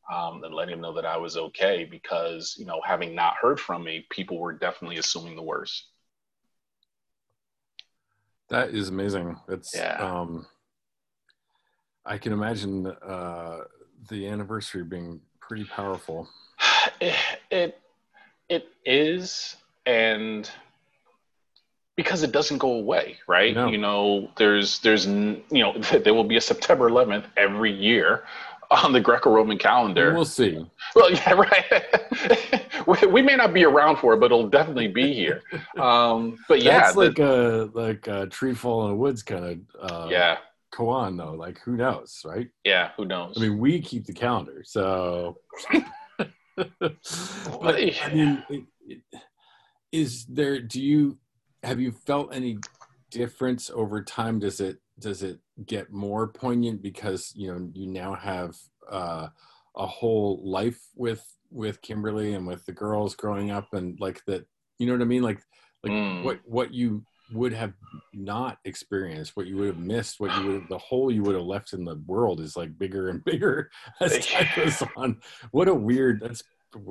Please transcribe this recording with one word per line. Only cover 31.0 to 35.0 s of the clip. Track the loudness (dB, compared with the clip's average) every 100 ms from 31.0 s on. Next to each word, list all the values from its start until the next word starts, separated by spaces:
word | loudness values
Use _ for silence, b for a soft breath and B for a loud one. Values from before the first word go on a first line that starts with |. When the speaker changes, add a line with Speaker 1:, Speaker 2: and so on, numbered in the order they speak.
| 8
Speaker 1:
<laughs> |
yeah, | 6 4
right. | 6 6 6 6 2 4 0 0 -4 4 4 4 -4 -4
<laughs> | -4 2
We, | 6 8
we | 8
may | 6 6
not | 4
be | 8
around | 8 8 6 6
for | 6
it, | 8
but | 8
it'll | 6 6
definitely | 4 4 0 0
be | 2